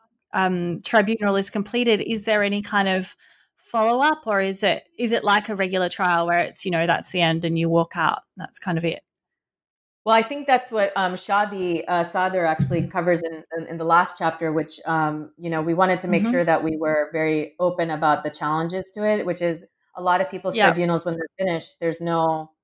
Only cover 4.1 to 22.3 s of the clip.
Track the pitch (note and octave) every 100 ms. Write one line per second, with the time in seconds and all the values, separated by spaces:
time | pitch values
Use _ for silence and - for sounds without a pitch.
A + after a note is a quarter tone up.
4.1 | D#4 A3+ G3+ F#3+ G3 G3+ D#3+ - - A#3
5.1 | A3+ G#3 G3+ G#3 G3+ F#3+ F#3 F3+ - F#3
6.1 | E3+ E3+ F3 E3+ - G3 E3+ E3+ D3+ D3
7.1 | - E3 E3 E3+ E3 E3 E3 E3 - D#3
8.1 | - - - F3 - - E3 E3 - -
9.1 | _ _ _ _ _ _ _ _ _ G#3+
10.1 | A3+ A3+ C#4+ C#4+ B3+ B3 A3 G3 G3+ F#3
11.1 | F3+ - G3+ G#3 G3 F3+ E3+ - F3 E3+
12.1 | G3 F#3 F#3 E3 D#3 C#3 F3 D3 F#3 E3+
13.1 | E3+ E3 D#3+ E3 E3 D#3+ E3 E3 E3+ F#3
14.1 | - E3 D#3+ E3 D#3 D3+ - - D#3+ D#3
15.1 | D3+ D3+ - E3+ D#3+ D#3 E3+ F#3 F3+ F3+
16.1 | G3+ A3 A#3+ E3+ D#3+ D#3+ D#3 D#3 D#3 D3
17.1 | D#3+ D#3+ D#3 D3 - F3+ F3 E3+ D3+ D#3
18.1 | D3 D3+ - D3+ D#3 E3 F#3 F#3 - G#3
19.1 | G#3+ - F3 F3 E3 F#3 _ _ - F3+
20.1 | F3+ F#3+ F#3+ F#3+ A3 G3 E3 F3 E3 F3
21.1 | E3 E3 - F#3+ E3 - - E3+ D#3+ E3+
22.1 | E3 D#3+